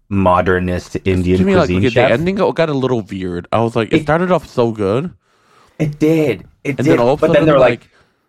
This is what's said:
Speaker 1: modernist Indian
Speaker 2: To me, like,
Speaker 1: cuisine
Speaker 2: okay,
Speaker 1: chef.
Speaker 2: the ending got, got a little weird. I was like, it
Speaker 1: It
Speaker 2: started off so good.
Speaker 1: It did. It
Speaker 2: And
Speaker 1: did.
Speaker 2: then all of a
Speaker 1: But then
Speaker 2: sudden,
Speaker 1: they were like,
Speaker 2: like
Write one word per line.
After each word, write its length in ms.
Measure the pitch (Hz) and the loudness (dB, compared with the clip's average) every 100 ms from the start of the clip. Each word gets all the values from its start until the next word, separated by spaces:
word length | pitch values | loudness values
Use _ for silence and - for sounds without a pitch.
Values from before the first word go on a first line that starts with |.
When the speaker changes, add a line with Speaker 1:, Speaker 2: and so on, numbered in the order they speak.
| - | -6
Speaker 1:
modernist 880 | 101 92 90 90 90 90 87 - - | -2 2 2 2 0 0 -6 -6 -8
Indian 340 | 95 92 90 92 | -2 0 2 2
Speaker 2:
To 60 | |
me, 100 | 190 | 2
like, 120 | 185 147 | 2 2
Speaker 1:
cuisine 100 | 90 | 0
Speaker 2:
okay, 100 | 123 | 0
Speaker 1:
chef. 180 | 117 123 | 2 0
Speaker 2:
the 60 | |
ending 220 | 117 170 196 | 0 -2 -2
got, 180 | 180 | -2
got 140 | 135 165 | 0 -2
a 40 | |
little 280 | 139 127 123 | 0 -2 -4
weird. 440 | 98 98 92 87 85 | -6 -8 -8 -8 -4
I 80 | 107 | -2
was 160 | 113 117 | 0 -2
like, 160 | 110 | 0
it 40 | 160 | -2
Speaker 1:
It 60 | |
Speaker 2:
started 280 | 151 156 180 | 0 -2 0
off 140 | 175 - | -2 -2
so 220 | - 117 | -2 -2
good. 380 | 110 98 113 175 - _ _ _ _ _ - | 0 -2 -2 -4 -12 _ _ _ _ _ -8
Speaker 1:
It 200 | 156 147 | -6 -2
did. 460 | 151 160 151 98 - _ | 0 2 0 -2 -8 _
It 140 | 143 135 | -10 -4
Speaker 2:
And 0 | |
Speaker 1:
did. 80 | 135 | 0
Speaker 2:
then 120 | 165 | 2
all 120 | 120 | 2
of 40 | 147 | 2
a 40 | 156 | 2
Speaker 1:
But 0 | |
then 60 | 170 | 2
Speaker 2:
sudden, 40 | 160 | 2
Speaker 1:
they 60 | |
were 60 | 143 | 4
like, 220 | 123 117 | 4 0
Speaker 2:
like 100 | _ _ _ _ | _ _ _ _